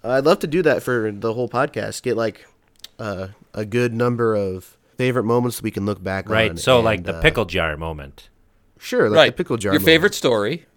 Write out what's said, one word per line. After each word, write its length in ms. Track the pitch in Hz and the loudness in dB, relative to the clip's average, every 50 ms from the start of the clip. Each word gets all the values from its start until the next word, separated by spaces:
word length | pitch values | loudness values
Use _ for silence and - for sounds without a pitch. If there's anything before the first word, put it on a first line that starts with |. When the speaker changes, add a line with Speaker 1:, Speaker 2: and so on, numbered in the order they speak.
| - | -4
Speaker 1:
I'd 200 | 113 127 135 139 | 0 -2 2 4
love 140 | 156 196 202 | 2 2 2
to 60 | - | 0
do 160 | 165 143 180 | -4 -2 2
that 200 | 175 156 131 - | 2 2 2 2
for 280 | - 127 123 120 107 107 | 0 -2 -2 -2 -2 -4
the 200 | 104 101 107 113 110 | -6 -4 -6 -4 -4
whole 140 | 123 123 117 | -4 -6 -4
podcast. 540 | - 120 143 151 - 110 101 107 110 - | -2 -2 -2 -2 -4 -8 -8 -8 -10 -6
Get, 140 | - 123 110 | -4 -4 -2
like, 300 | 113 113 110 101 - - _ _ _ _ _ _ _ - - _ - | -2 -2 -4 -4 -8 -20 _ _ _ _ _ _ _ -20 -20 _ -12
uh, 300 | 117 107 98 90 95 95 101 _ - _ - | -10 -8 -8 -8 -10 -12 -12 _ -20 _ -10
a 100 | 110 110 | -8 -8
good 300 | 104 104 120 123 120 117 | -2 0 0 0 0 0
number 400 | 113 120 123 123 117 117 113 110 | 0 0 0 0 0 0 0 0
of 420 | 104 101 95 92 92 - - _ _ _ _ _ - | 0 -2 -4 -6 -8 -12 -18 _ _ _ _ _ -2
favorite 260 | 127 127 120 131 104 | -2 0 0 0 0
moments 380 | 110 117 123 120 123 113 - | 2 2 2 0 -2 -4 -4
we 80 | - 110 | -8 -6
can 160 | - 101 98 | -4 -2 -2
look 160 | 104 104 92 | -2 -4 -4
back 260 | 90 95 92 98 92 98 | -6 -6 -4 -4 -4 -2
Speaker 2:
Right, 220 | 110 110 113 104 | 0 0 0 0
Speaker 1:
on 60 | 82 82 | -2 -2
Speaker 2:
so, 220 | - 131 131 120 | 2 4 4 4
like, 180 | 113 113 107 92 | 4 2 0 0
Speaker 1:
and, 80 | 85 | -4
Speaker 2:
the 80 | 98 87 | -8 -6
Speaker 1:
uh, 60 | 82 | 2
Speaker 2:
pickle 240 | - 160 156 127 104 | 2 2 2 2 -4
jar 300 | - - 92 82 80 76 | -2 -2 -2 -2 -2 -4
moment. 520 | 76 82 82 80 73 69 69 - - - - _ _ _ _ _ _ _ _ _ _ | -6 -6 -8 -8 -10 -12 -18 -20 -20 -20 -20 _ _ _ _ _ _ _ _ _ _
Speaker 1:
Sure, 300 | - - 254 247 160 110 | -8 -2 2 2 4 6
like 80 | 104 | 6
Speaker 3:
Right. 100 | 160 147 113 - | 6 6 6 4
Speaker 1:
the 60 | - | -4
pickle 140 | 180 - 131 | -4 -4 -4
jar 160 | 110 98 101 | -2 0 0
Speaker 3:
Your 80 | 95 - | 0 4
Speaker 1:
moment. 60 | - | 6
Speaker 3:
favorite 280 | 160 160 160 170 208 208 | 6 4 6 4 0 -2
story. 520 | - - 139 117 107 101 110 156 170 - _ _ | 0 0 2 2 2 2 0 -2 -6 -10 _ _